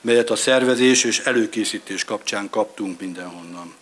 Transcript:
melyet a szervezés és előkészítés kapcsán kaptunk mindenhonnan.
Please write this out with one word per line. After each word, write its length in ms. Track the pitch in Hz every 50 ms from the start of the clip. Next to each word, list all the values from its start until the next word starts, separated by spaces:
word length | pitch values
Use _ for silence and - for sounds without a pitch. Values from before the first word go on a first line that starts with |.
melyet 280 | - 117 120 120 117 -
a 60 | 110
szervezés 680 | 104 - 139 131 131 127 127 127 120 127 127 127 123 -
és 160 | 117 110 -
előkészítés 840 | - 135 127 120 110 107 - 113 104 - - 98 - - 101 90 -
kapcsán 460 | - 110 101 - - - 101 101 98
kaptunk 500 | - 113 104 - - - 104 95 90 82
mindenhonnan. 760 | 98 92 85 90 90 90 87 87 85 85 87 85 85 85 85 _